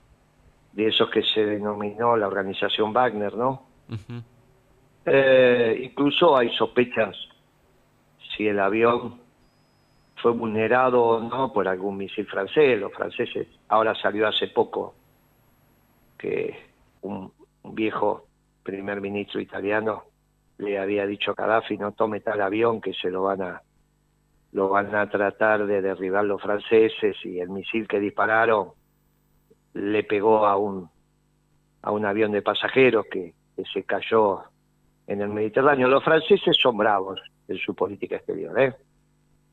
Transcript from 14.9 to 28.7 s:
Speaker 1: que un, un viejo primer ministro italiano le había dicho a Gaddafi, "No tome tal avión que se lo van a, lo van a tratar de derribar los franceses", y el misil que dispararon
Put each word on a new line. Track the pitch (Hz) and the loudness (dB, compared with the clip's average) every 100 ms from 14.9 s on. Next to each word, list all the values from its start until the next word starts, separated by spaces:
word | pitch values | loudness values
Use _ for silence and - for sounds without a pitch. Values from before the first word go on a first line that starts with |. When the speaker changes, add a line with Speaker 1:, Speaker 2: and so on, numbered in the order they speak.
| - _ _ _ _ _ _ _ _ _ _ _ - | -12 _ _ _ _ _ _ _ _ _ _ _ -10
Speaker 1:
que | - - - - - _ _ _ | -6 -4 -6 -10 -20 _ _ _
un, | 98 98 95 _ _ _ | -12 -10 -12 _ _ _
un | - | -14
viejo | 110 110 - 104 - _ _ _ _ | -4 -4 -2 -4 -4 _ _ _ _
primer | - 98 98 101 | -10 -8 -6 -6
ministro | 98 101 98 104 | -6 -6 -6 -8
italiano | 95 95 98 107 110 98 - _ _ _ _ - | -8 -6 -2 -2 -2 -6 -10 _ _ _ _ -10
le | 101 101 | -6 -4
había | 98 104 98 | -2 -2 -2
dicho | 101 - | -4 -4
a | |
Gaddafi, | 98 101 113 - 104 | -2 0 0 0 -6
"No | 104 | -6
tome | - 110 104 | -4 -4 -4
tal | 110 104 | -4 -2
avión | 98 107 117 113 | -2 0 0 0
que | 95 | -6
se | 90 90 | -6 -6
lo | 92 | -2
van | 98 95 | -2 -2
a, | 90 85 _ _ _ _ _ _ _ _ _ | -6 -10 _ _ _ _ _ _ _ _ _
lo | 104 98 | -2 0
van | 101 101 | 0 0
a | 104 101 | -2 -2
tratar | 101 101 - 110 107 101 | 0 -2 0 2 2 2
de | 101 | 0
derribar | 95 90 95 98 | -2 -2 -2 0
los | 104 95 | 0 -2
franceses", | 98 104 - 113 110 - 107 - | -4 -4 4 4 4 2 -4 -4
y | 95 90 | -10 -8
el | 87 | -8
misil | 98 - 113 107 | -8 -6 -6 -2
que | 101 | -2
dispararon | 101 - 104 110 113 107 90 | -2 0 2 2 4 2 0